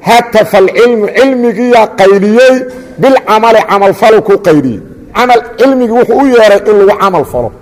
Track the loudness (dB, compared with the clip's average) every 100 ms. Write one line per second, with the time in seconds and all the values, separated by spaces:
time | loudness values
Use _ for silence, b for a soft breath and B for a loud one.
0 | 0 0 0 -2 0 0 0 2 0 0
1 | -4 0 0 0 -4 -2 0 0 0 0
2 | 0 2 2 2 2 0 -4 B B B
3 | 0 0 0 0 2 0 0 0 0 0
4 | 2 2 0 -2 2 0 0 -4 -14 -20
5 | -12 -6 0 0 -2 -2 0 0 -2 -2
6 | 0 0 2 2 4 2 2 2 2 0
7 | -2 -2 -4 -6 -8 -12